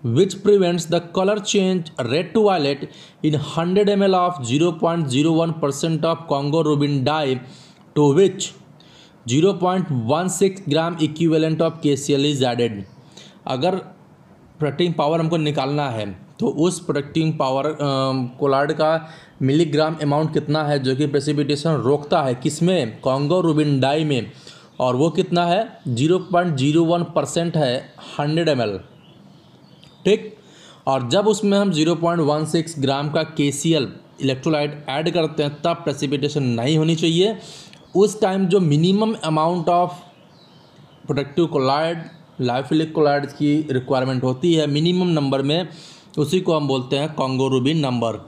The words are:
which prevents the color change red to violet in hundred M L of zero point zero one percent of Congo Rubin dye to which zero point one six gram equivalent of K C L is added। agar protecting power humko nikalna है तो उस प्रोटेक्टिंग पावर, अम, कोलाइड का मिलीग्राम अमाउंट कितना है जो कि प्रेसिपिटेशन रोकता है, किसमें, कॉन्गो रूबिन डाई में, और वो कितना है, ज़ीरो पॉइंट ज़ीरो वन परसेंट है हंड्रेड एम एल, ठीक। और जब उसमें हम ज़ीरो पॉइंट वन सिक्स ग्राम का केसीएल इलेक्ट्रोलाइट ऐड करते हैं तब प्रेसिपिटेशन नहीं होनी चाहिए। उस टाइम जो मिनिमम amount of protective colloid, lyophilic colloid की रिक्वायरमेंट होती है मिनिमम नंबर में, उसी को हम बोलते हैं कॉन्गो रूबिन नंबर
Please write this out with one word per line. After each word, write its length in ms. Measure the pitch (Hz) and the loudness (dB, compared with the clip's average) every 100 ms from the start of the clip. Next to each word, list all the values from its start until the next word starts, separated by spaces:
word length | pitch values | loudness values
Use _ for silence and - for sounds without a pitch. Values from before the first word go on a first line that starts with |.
which 340 | 120 117 196 - | 0 0 0 0
prevents 440 | 202 202 180 175 165 | 2 4 4 0 -2
the 140 | 170 170 - | -2 -2 -2
color 180 | 190 208 | 0 -2
change 500 | 196 202 185 185 165 - 123 | 0 0 2 0 -4 -8 -2
red 200 | 139 - | -2 0
to 100 | 226 | 2
violet 420 | 208 185 139 143 - - - - | 2 2 0 -2 -8 -16 -20 -4
in 120 | 156 | -2
hundred 560 | 147 147 - 170 190 202 | -2 -2 -4 0 2 2
M 120 | 202 | 2
L 140 | 196 185 | 2 2
of 180 | 180 170 120 | 0 -2 -2
zero 240 | 135 170 | 2 2
point 380 | 160 170 170 147 | 2 0 0 0
zero 220 | 123 156 | 2 2
one 200 | 160 165 160 | 2 0 0
percent 420 | 147 139 170 160 165 | -4 -2 -2 0 0
of 100 | 160 - | -2 -2
Congo 320 | 139 143 156 | -2 0 0
Rubin 400 | 156 147 147 143 | 2 2 2 0
dye 360 | 131 156 143 127 - - - - - - | 0 0 0 -2 -6 -20 -20 -20 -8 2
to 100 | 147 | 4
which 320 | 139 196 - - - - - - - - - - | 6 4 2 -10 -12 -20 -20 -20 -20 -20 -18 -2
zero 260 | 127 185 185 | 2 2 2
point 260 | 180 185 180 | 0 0 -2
one 400 | 131 110 151 185 | -2 0 0 -2
six 320 | 185 196 190 - | 0 0 0 -2
gram 280 | 147 165 165 156 | 0 0 -2 -4
equivalent 520 | 151 165 160 160 156 | 0 2 2 2 0
of 160 | 165 160 | 0 0
K 140 | 147 135 | -2 -2
C 180 | - | 0
L 100 | 143 143 | 0 2
is 120 | 143 127 | 0 0
added। 280 | 120 120 104 98 - - - - - - | 0 -2 -2 -12 -18 -20 -20 -20 -18 -8
agar 300 | 127 160 190 - - - - - - - - | -2 0 -2 -6 -20 -20 -20 -20 -20 -20 -6
protecting 360 | 151 143 175 | -4 0 -2
power 260 | 156 147 165 | 0 0 0
humko 160 | 160 165 | 0 0
nikalna 520 | 151 147 135 147 143 | -2 -2 -2 -2 -4
है 160 | 113 104 90 - - | -4 -8 -10 -18 -6
तो 80 | 220 143 | -4 0
उस 140 | 170 175 | 0 0
प्रोटेक्टिंग 480 | - 143 143 165 160 156 | -4 -4 -2 -2 0 0
पावर, 280 | 135 135 143 | 0 0 -2
अम, 580 | 151 143 135 135 131 123 - | -2 -2 0 0 -2 -4 -2
कोलाइड 320 | 143 135 147 | 0 2 0
का 180 | 156 156 160 160 - - - | 0 0 0 -4 -20 -20 -4
मिलीग्राम 540 | 131 147 170 147 156 160 | 0 2 2 2 0 0
अमाउंट 300 | 147 143 156 | -2 0 0
कितना 280 | 156 147 151 | -2 -2 -2
है 140 | 147 147 | 0 0
जो 140 | 131 131 | 0 0
कि 100 | 147 | 0
प्रेसिपिटेशन 680 | 143 143 147 139 147 165 151 | 0 0 -2 0 0 0 0
रोकता 380 | 113 143 147 175 | 2 0 2 0
है, 120 | 139 | 0
किसमें, 680 | 123 160 156 170 185 120 110 | -2 -4 0 0 2 -2 -4
कॉन्गो 400 | 139 131 147 180 | -2 0 0 2
रूबिन 380 | 165 151 151 139 | 2 2 2 2
डाई 240 | 131 151 | 2 2
में, 260 | 156 135 104 - - - - - | 0 -2 -4 -12 -20 -20 -20 -4
और 160 | 127 127 | 0 2
वो 120 | 160 | 2
कितना 340 | 165 180 170 175 | 0 -2 0 2
है, 140 | 180 247 - - | 0 -2 -8 -6
ज़ीरो 300 | 117 147 180 180 | 0 2 2 2
पॉइंट 240 | 175 180 139 | 0 0 0
ज़ीरो 280 | 135 151 | 2 2
वन 180 | 165 175 170 - | 2 2 0 -2
परसेंट 400 | 147 - 170 160 | -2 -2 -2 0
है 180 | 139 123 - - - - | 0 -2 -6 -20 -18 -6
हंड्रेड 300 | 147 156 160 | -2 0 0
एम 120 | 135 | 0
एल, 160 | 113 95 - - - - - - - - - - - - | -2 -4 -10 -20 -20 -20 -20 -20 -20 -20 -20 -20 -20 -6
ठीक। 300 | - 220 - - - - - - - | 0 0 0 -18 -20 -20 -20 -10 -2
और 220 | 135 123 | -2 0
जब 180 | 165 208 | 0 2
उसमें 280 | 202 202 202 | 2 2 2
हम 120 | 202 | 2
ज़ीरो 220 | 156 156 165 | 2 0 0
पॉइंट 240 | 165 170 | 0 0
वन 240 | 147 151 156 | 0 0 0
सिक्स 200 | 170 160 - | -2 -2 -4
ग्राम 300 | 131 139 147 | -2 -2 -2
का 100 | 160 | -2
केसीएल 640 | 160 - 143 135 160 160 113 - - - | -4 -2 -2 0 0 0 0 -8 -20 -6
इलेक्ट्रोलाइट 640 | 135 131 165 151 147 147 - | -2 -2 -2 -2 -2 -6 -8
ऐड 220 | 135 165 | -4 -2
करते 280 | 170 160 156 | 0 -2 -2
हैं 180 | 147 147 | -4 -2
तब 200 | 175 165 | -4 -2
प्रेसिपिटेशन 580 | - 135 143 143 143 151 131 117 | -4 -4 -2 -2 -2 0 0 0
नहीं 180 | 123 156 | 2 2
होनी 180 | 156 160 | 2 2
चाहिए। 400 | 170 165 196 208 - - - - - 175 | 2 2 2 0 -10 -20 -20 -20 -4 2
उस 240 | 208 196 | 2 4
टाइम 260 | 196 190 190 | 0 2 2
जो 140 | 196 | 4
मिनिमम 540 | 170 147 170 196 220 220 156 | 4 4 4 2 2 -2 -2
amount 380 | 156 156 180 170 175 | 0 0 0 2 2
of 260 | 175 - - - - - - - - - - - - | 2 -4 -20 -20 -20 -20 -20 -20 -20 -20 -20 -20 -6
protective 420 | 139 139 - 165 | -4 -4 0 0
colloid, 500 | 151 131 143 160 170 160 - - - | 2 0 0 -2 -4 -10 -18 -20 -6
lyophilic 520 | 123 123 135 156 156 160 | -2 -2 0 0 0 2
colloid 340 | 147 143 135 - | 2 2 -2 -2
की 180 | 147 147 151 | 0 0 0
रिक्वायरमेंट 520 | 127 127 135 127 131 | -2 0 0 0 0
होती 300 | 127 127 175 | -2 0 2
है 120 | 160 147 | 2 2
मिनिमम 420 | 143 165 180 180 160 | 0 2 2 2 2
नंबर 220 | 139 135 | 0 0
में, 260 | 139 156 170 - - - - - | 0 0 -2 -10 -20 -20 -12 -4
उसी 220 | 147 185 | 0 0
को 140 | 185 156 | 2 0
हम 100 | 143 | 2
बोलते 280 | 135 127 139 | -2 0 -2
हैं 140 | 156 | -2
कॉन्गो 340 | 156 135 131 135 | -2 -2 0 2
रूबिन 300 | 131 127 160 | 2 2 0
नंबर 380 | 139 123 113 104 | 0 0 -2 -4